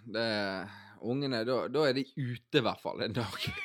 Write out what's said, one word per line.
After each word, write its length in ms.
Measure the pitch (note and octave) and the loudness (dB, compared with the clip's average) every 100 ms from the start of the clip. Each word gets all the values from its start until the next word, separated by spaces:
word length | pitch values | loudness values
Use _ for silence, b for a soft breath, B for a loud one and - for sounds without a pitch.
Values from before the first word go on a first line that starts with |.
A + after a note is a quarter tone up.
Det, 220 | A#2 G#2 A#2 G#2 G2+ F#2+ G2 B B B | -6 -2 0 2 0 -2 -6 B B B
ungene, 400 | A2 C3+ C#3 A#2+ | -2 -2 0 0
da, 100 | A2+ B2 E2+ | 2 0 2
da 160 | C#3 D3 | 2 4
er 80 | |
de 80 | C3 | 2
ute 540 | C#3 - B2 A#2+ - D3 | 0 -4 -4 -4 0 2
i 20 | |
hvert 200 | A2 - | 4 2
fall 200 | - - | -4 -4
en 100 | G#2+ | -2
dag. 260 | A#2 G#2+ - - - | -2 -2 -4 -4 -4